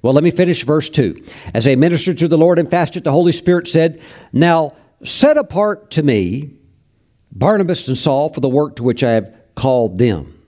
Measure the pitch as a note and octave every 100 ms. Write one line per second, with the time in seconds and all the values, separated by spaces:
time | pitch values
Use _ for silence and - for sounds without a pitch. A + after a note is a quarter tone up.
0 | A#2+ C3+ E3+ E3+ F3+ E3+ B2 D3+ C#3+ -
1 | A2 - - - - A#2 A2+ C3 E3 E3+
2 | F#3 D#3 E3 D#3 E3 E3+ D#3+ F3 E3 F#3
3 | D#3 C#3+ F3 - - F3 E3 E3 E3 D#3
4 | - - - - E3+ E3 D3+ - _ _
5 | - - C#4 D4 - F3 G#3 G#3 _ D#3+
6 | D3 A2 F2+ A#2 D3 - _ _ _ _
7 | _ _ _ G2 D3+ G#3+ F3+ F3+ - B2+
8 | - C3+ D#3 - C3 C3+ C#3+ C#3 A#2+ A#2+
9 | B2+ A2+ F#2+ - _ - C3+ B2+ A2 F#2
10 | A#2+ F2+ C2+ -